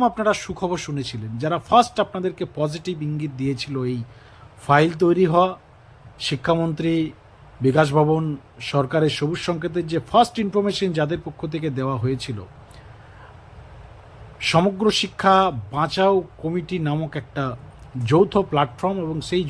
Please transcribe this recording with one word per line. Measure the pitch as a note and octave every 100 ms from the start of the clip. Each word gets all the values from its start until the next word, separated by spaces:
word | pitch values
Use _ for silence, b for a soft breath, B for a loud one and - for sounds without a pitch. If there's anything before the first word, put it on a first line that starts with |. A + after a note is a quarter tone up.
| B3
আপনারা | - G#3+ -
সুখবর | - E3+ F3+ F3 -
শুনেছিলেন, | C#3+ B2 A2+ A2 A#2
যারা | D#3 E3+ -
ফার্স্ট | A3+ A3+ -
আপনাদেরকে | G3+ F#3+ F#3 E3 E3+ D3
পজিটিভ | D3+ D#3+ F3+ D#3+ D3+
ইঙ্গিত | D3+ D3+ C3
দিয়েছিল | C3+ B2+ C#3+ C3+ B2+
এই | B2 A#2 B B B B -
ফাইল | - C#3+ E3 D#3+
তৈরি | F3 F3 F3
হওয়া, | F3 F#3 F3+ - - - - - - -
শিক্ষামন্ত্রী, | C#3 - E3 E3 D#3 E3 E3 D#3+ - - - - -
বিকাশ | C3 D#3 D3 D3+
ভবন, | D3+ D#3+ D#3+ C#3 - - -
সরকারের | C#3+ B2+ D#3+ D3+ -
সবুজ | D3 E3+ -
সংকেতের | E3 E3 E3+ D#3+
যে | E3 -
ফার্স্ট | A3+ A#3 A#3
ইনফরমেশন | G3+ G#3 G3+ F#3+ F#3+ D#3
যাদের | D3 E3+ D#3
পক্ষ | - D#3
থেকে | D#3 D#3 C3
দেওয়া | C3 B2+
হয়েছিল, | B2 C3 - G#2 F2+ - - B B B B B B - - - - - - - - - - - -
সমগ্র | E3 G3 F#3+ G#3+ -
শিক্ষা | F#3+ - G3 F#3+ F#3+ B2+ G2
বাঁচাও | C#3 D#3+ F#3+ G3 F#3+ - -
কমিটি | D#3+ F3 D#3 F3+ D3+
নামক | D3+ D#3 D3+
একটা | - C#3+ C3 A#2+ - - - B2+ A2+
যৌথ | D#3+ G3+ G3+ -
প্ল্যাটফর্ম | D3 C#3+ - F#3 G3
এবং | D#3+ D#3+ -
সেই | F3+